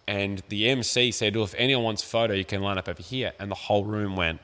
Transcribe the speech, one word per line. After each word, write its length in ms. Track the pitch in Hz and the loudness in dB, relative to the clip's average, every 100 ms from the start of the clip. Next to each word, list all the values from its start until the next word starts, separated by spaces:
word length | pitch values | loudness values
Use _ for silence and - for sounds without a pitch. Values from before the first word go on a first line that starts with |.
| - | -4
and 340 | 101 98 98 - | -2 -2 -4 -4
the 220 | 104 113 | 0 2
M 140 | 135 | 2
C 280 | 107 123 123 | 2 2 2
said, 240 | - 107 110 | 2 0 2
"Well, 80 | |
if 100 | 101 - | 0 0
anyone 260 | 127 131 | 2 2
wants 180 | 113 104 | 2 -2
a 40 | - | -2
photo, 280 | 113 117 | 0 2
you 120 | 98 92 | 0 -2
can 160 | 98 | -2
line 160 | 98 95 | -2 -2
up 100 | 90 | -4
over 140 | 85 | -8
here." 300 | 90 131 101 - | -8 -6 -4 -6
And 100 | 101 | -8
the 40 | 95 | -6
whole 280 | - 104 | 2 2
room 320 | 101 107 101 92 | 2 -2 -2 0
went 240 | 82 80 | 0 -2